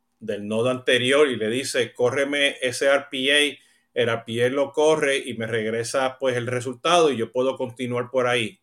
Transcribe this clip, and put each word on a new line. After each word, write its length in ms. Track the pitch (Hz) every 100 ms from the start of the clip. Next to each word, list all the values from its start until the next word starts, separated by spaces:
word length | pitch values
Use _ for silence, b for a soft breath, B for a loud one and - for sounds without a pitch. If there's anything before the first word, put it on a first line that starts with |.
| _ _
del 300 | 110 101 104
nodo 200 | 110 123
anterior 600 | 127 123 127 123 139 151
y 60 | 113
le 120 | 107
dice, 460 | 123 131 135 117
"Córreme 640 | - 123 135 139 143 139 -
ese 260 | 127 120 139
R 180 | 139 139
P 220 | 135 131
A", 40 | 147 147 131 b b b
el 140 | 123 117
R 140 | 113 -
P 180 | 113
A 40 | 123
lo 240 | 139 135
corre 440 | - 151 156 143 135
y 180 | 131
me 120 | 110 113
regresa, 680 | 117 110 113 117 139 131 -
pues, 180 | 131 123
el 100 | 120
resultado 640 | 123 123 123 165 175 160
y 40 | 113
yo 140 | 110
puedo 260 | 127 131 131
continuar 540 | 127 117 123 120 117
por 160 | 131 123
ahí. 320 | 123 107 -